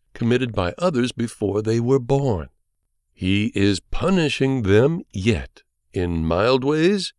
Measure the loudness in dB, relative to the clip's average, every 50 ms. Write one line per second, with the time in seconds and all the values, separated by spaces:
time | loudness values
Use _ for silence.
0 | _ _ -10 -4 0 2 2 2 0 -2 -2 -2 -2 -4 -2 -2 -2 -2 0 0
1 | -2 -2 -2 -4 -6 -6 -6 -4 -4 -2 -2 -2 -2 0 0 0 0 2 0 0
2 | 0 0 -2 0 0 0 -2 -2 -4 -10 _ _ _ _ _ _ _ _ _ _
3 | _ _ _ -6 -2 0 0 0 0 -2 0 0 2 2 2 0 -4 -6 -4 -2
4 | 0 0 2 2 2 0 0 0 0 0 0 0 2 4 4 6 4 4 2 -2
5 | -6 _ -8 -4 0 0 0 0 -2 -10 _ _ _ _ _ _ _ _ -6 -4
6 | -2 -2 -2 -2 0 0 0 2 2 2 2 2 0 0 0 2 2 2 2 0
7 | -2 -6 -12